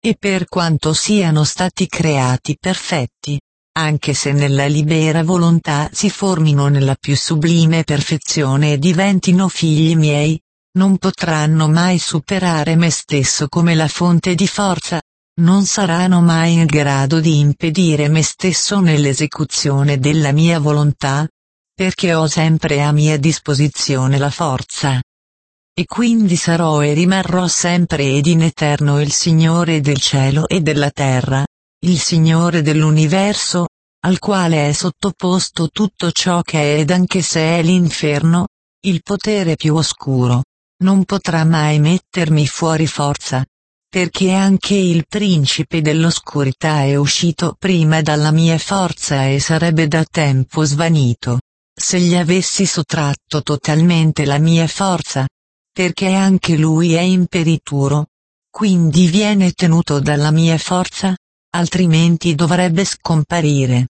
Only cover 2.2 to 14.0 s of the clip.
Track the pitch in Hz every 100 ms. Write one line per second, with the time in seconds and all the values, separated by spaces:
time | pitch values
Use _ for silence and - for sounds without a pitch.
2.2 | 127 127 - 147 185 185 - 165 123 _
3.2 | - 143 _ _ _ - 156 151 - 139
4.2 | 143 143 143 139 139 151 151 160 156 160
5.2 | 160 180 170 165 160 147 151 - 208 -
6.2 | 196 175 156 143 139 143 135 135 - 139
7.2 | - 160 165 170 160 165 156 147 - 156
8.2 | - - 139 135 151 147 160 170 196 190
9.2 | 190 180 190 - 165 151 160 165 151 147
10.2 | 151 160 _ _ _ 185 196 190 196 -
11.2 | 170 156 151 160 156 160 180 180 - 160
12.2 | - 196 180 160 147 165 170 - - 147
13.2 | 127 - 147 175 170 160 156 -